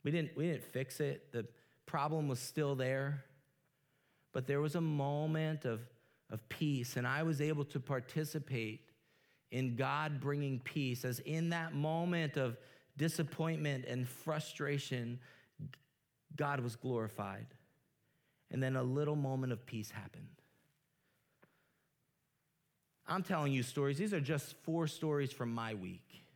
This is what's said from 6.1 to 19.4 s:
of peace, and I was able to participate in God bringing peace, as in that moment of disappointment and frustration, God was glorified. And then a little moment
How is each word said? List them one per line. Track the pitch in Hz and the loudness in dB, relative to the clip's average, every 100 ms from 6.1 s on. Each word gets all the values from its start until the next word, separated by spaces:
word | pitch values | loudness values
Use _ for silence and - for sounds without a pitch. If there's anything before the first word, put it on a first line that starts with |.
| _ _ | _ _
of | 113 - | -10 -8
peace, | - 151 139 120 127 | 0 2 2 0 0
and | 123 | 2
I | 139 | 2
was | 165 147 | 2 2
able | 151 151 143 | 2 2 0
to | 143 | -2
participate | 127 135 123 156 151 156 - 127 110 110 - _ _ _ _ _ _ | 0 -2 0 -2 0 -2 -2 0 0 -4 -14 _ _ _ _ _ _
in | 123 131 117 | 0 0 2
God | 135 147 156 143 | 2 2 0 0
bringing | 135 143 143 127 | 0 0 0 -2
peace, | - 156 131 123 127 | -2 0 0 0 -2
as | 123 | -2
in | - 160 170 | -2 0 2
that | 170 165 | 0 0
moment | 143 151 165 175 170 151 143 | 0 2 2 2 2 2 2
of | 127 113 - - _ - | 0 -2 -12 -20 _ 0
disappointment | 160 160 151 - 165 156 151 135 127 | 0 2 -2 0 0 2 0 0 -2
and | 127 120 | -2 -2
frustration, | - - 151 - - 143 143 - 127 120 123 - - - - 147 - _ _ _ _ _ 147 | -4 -2 -2 -4 -4 0 0 0 -2 -2 -4 -10 -20 -20 -12 -12 -12 _ _ _ _ _ -2
God | 147 139 | 0 0
was | 120 113 | -2 -4
glorified. | 131 117 110 - 101 98 117 - _ _ _ _ _ _ _ _ _ | -2 0 -2 -4 -6 -6 -12 -16 _ _ _ _ _ _ _ _ _
And | 127 | -2
then | 131 131 | 2 2
a | |
little | 127 135 147 151 | 2 2 2 2
moment | 135 131 | 2 0